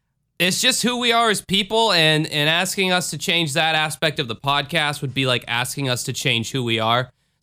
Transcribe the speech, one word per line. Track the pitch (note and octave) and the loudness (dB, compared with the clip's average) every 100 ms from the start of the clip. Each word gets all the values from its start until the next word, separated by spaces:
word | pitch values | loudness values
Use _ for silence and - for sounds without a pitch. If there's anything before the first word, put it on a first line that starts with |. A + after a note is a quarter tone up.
| _ _ _ - | _ _ _ -2
It's | F3+ F3+ | -2 2
just | B3+ - | 0 2
who | A#3 B3 | 0 0
we | A#3+ | 2
are | A#3 A#3 | 2 2
as | G3 | 0
people, | - G3 G3 A3 A3+ | 0 -2 0 2 2
and, | F3 D#3 D3+ D#3 | 4 4 4 0
and | D3 D3 | 0 0
asking | E3+ F#3 G3+ F#3+ | 2 0 -2 0
us | F3+ - | 0 -2
to | D3 | -6
change | - E3+ D#3+ | -2 0 0
that | D3+ D#3+ D#3 | 0 2 2
aspect | D#3 - D#3+ D#3 | -2 -2 -2 -2
of | B2 | -6
the | |
podcast | G#2+ C#3 C#3+ C#3 E3 D3 D3 | -4 -2 -2 0 -2 -2 -2
would | C#3 | -6
be | B2+ | -2
like | C3 A#2+ - | 0 0 -2
asking | A#2+ B2 - C3+ | -4 -4 -4 -2
us | B2 | -2
to | - | -4
change | B2 C#3 A#2 A2 | -4 0 0 -2
who | C3+ | -4
we | A#2+ A2+ | -2 0
are. | A2 A#2+ B2+ _ _ _ | 2 2 0 _ _ _